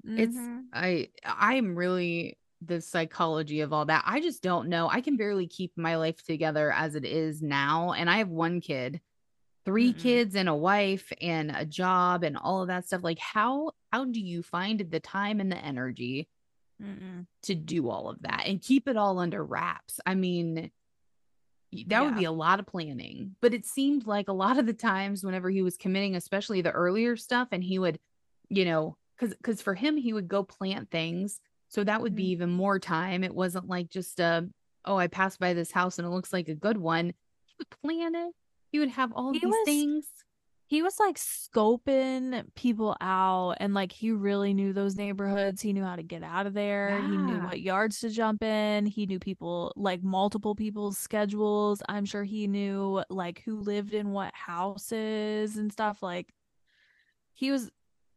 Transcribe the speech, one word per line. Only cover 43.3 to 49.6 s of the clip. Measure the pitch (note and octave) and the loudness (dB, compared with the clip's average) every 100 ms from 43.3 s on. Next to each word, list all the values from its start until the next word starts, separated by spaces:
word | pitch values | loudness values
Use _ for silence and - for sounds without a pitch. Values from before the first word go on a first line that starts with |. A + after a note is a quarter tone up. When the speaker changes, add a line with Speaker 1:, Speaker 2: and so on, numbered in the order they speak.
| F#3 F3+ - | 4 2 0
Speaker 2:
and, | G3+ | 0
like, | G3+ F#3 | 0 0
he | - A3 | -2 -2
really | G#3+ G3 G3+ G3+ | 0 2 2 2
knew | G3 G3 | 2 2
those | F#3+ G3+ G3 | 2 0 0
neighborhoods. | G3+ G3 G3 G3+ G3 G3 | -4 -2 0 2 0 0
He | G#3+ | -2
knew | G3 | 0
how | F#3+ F3 | -2 -4
to | |
get | E3 E3 | -8 -10
out | D#3+ E3+ G3+ | -4 -2 -2
of | |
there. | G3+ G3+ G3+ G3+ G3+ | -2 0 0 0 0
He | G3 G3 | 0 0
knew | F#3+ - | 0 -2
Speaker 1:
Yeah. | F3 | -4
Speaker 2:
what | - | -4
yards | F#3+ F#3+ A3 G3+ | 0 2 2 0
to | A#3 | -4
jump | A3 A3 G#3+ | 0 0 0
in. | A3 G#3+ G#3+ G#3 G#3 | 0 0 2 2 0
He | G#3 G3+ | 0 -2
knew | F#3 | -2
people, | G3 F#3 E3 F3 | -4 -6 -4 -4